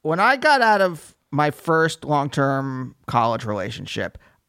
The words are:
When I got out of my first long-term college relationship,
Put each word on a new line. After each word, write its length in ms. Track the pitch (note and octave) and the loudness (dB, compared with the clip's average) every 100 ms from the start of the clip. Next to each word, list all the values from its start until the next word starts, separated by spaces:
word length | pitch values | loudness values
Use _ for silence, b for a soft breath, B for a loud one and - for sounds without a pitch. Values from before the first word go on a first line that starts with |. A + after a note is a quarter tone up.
When 180 | D#3 E3 | -4 2
I 160 | A3 C4+ | 2 2
got 240 | D#4 C#4 | 2 4
out 180 | A3+ G#3 | 4 4
of 340 | F#3+ D#3+ - _ _ | 2 -2 -14 _ _
my 200 | D3 D3+ | 0 0
first 540 | - - D#3+ D#3+ D#3+ | -2 0 2 0 -2
long-term 920 | - D3 C#3+ C#3+ C#3 C3+ C3+ C3 B2+ - - | -2 -2 -2 0 0 0 -4 -8 -10 -14 -4
college 380 | B2 A#2 A2+ | 0 0 0
relationship, 720 | A2 G#2 G#2+ A2 G2+ - F2+ - b b | -4 -6 -6 -10 -10 -8 -8 -10 b b